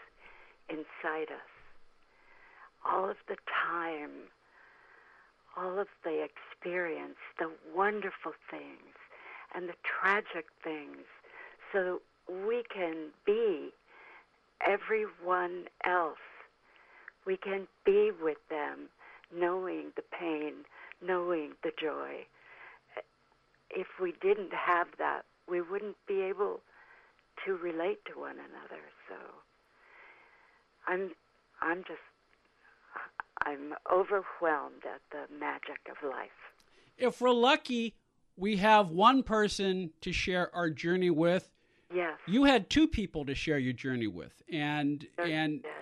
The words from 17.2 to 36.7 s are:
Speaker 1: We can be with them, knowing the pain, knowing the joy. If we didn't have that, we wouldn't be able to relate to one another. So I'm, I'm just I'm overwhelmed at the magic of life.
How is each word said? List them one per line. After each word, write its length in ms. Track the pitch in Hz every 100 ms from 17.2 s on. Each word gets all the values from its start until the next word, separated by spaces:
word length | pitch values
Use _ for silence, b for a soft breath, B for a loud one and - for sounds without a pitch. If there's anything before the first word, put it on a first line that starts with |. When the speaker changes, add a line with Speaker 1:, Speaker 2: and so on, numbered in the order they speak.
| 190
Speaker 1:
We 100 | 190
can 300 | 202 196 185 _
be 260 | 208 202 214 175
with 160 | 160 147 -
them, 400 | 156 143 139 143 B B B - 170
knowing 520 | 175 185 185 160 147 -
the 60 | - -
pain, 340 | 170 156 151 143 151 B B - 180
knowing 460 | 180 175 165 147 135
the 100 | 165 -
joy. 460 | 156 143 139 139 - B B B B B _ - - _ _ _ _ _ -
If 160 | - 185 -
we 140 | 180 160
didn't 300 | 190 208 170
have 320 | 170 - 175 175 -
that, 240 | 147 143 - _ -
we 120 | 175
wouldn't 360 | 170 202 208 - -
be 160 | 196
able 380 | 190 190 196 - b b b b b b _ -
to 120 | 190 185
relate 420 | 175 165 175 208 -
to 120 | 143
one 160 | 143 135
another. 460 | 143 - - 139 - - -
So 80 | - - - _ _ b b b b b b b b b b b _ -
I'm, 240 | 185 190 - _ _ _ -
I'm 180 | 160 175
just 160 | 185 - - _ _ _ _ B B B B B B - - -
I'm 300 | - 143 147 156 -
overwhelmed 920 | 185 190 196 180 - 165 147 135 131
at 160 | 135 139 -
the 220 | 147 139 147
magic 400 | 147 143 - 135 -
of 60 | 131 143
life. 200 | 123 101 - - - b